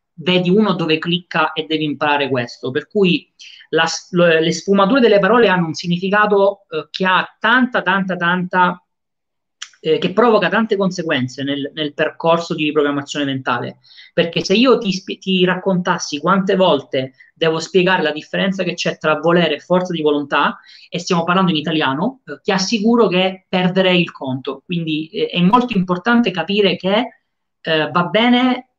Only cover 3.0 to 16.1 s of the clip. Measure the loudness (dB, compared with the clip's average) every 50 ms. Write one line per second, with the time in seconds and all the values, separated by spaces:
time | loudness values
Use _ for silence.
3 | 2 2 2 0 -4 _ _ -20 -20 -20 -20 -20 -8 _ -2 0 0 -2 -4 -8
4 | -8 -4 0 2 4 4 4 2 2 0 -2 -4 -2 0 2 2 4 4 4 4
5 | 4 4 4 4 4 4 4 4 4 4 2 0 0 -2 -4 -6 -4 -4 -4 -2
6 | -2 0 0 2 2 2 2 2 2 2 0 -4 _ _ -10 -10 -8 -8 -6 -4
7 | 0 0 0 0 -2 -4 _ _ 0 2 2 2 2 0 -2 -2 0 0 0 0
8 | -2 -4 -4 -2 -2 0 0 -2 -2 -2 0 2 2 2 0 -4 _ _ _ _
9 | _ _ _ _ _ _ _ _ _ _ _ _ -20 -20 _ _ -2 -2 0 0
10 | 0 0 2 2 4 4 4 2 2 0 0 0 0 0 0 0 0 -2 -2 -4
11 | -2 -2 -2 -2 -2 -4 -6 -8 -6 -6 -4 -6 -6 -8 -6 -6 -6 -6 -4 -4
12 | -4 -4 -4 -2 0 2 2 2 0 -4 -4 -4 -2 0 0 0 0 0 -2 -4
13 | -6 -6 -6 -4 -4 -4 -4 -4 -4 -4 -4 -4 -6 -8 -12 _ _ -20 -20 -20
14 | -20 -4 _ -2 -2 0 -2 -4 -2 0 2 4 4 4 4 2 2 -2 -4 -4
15 | -6 -10 -12 -8 -4 -2 0 2 2 2 0 0 -2 0 0 0 0 -2 -2 -4
16 | -6 -8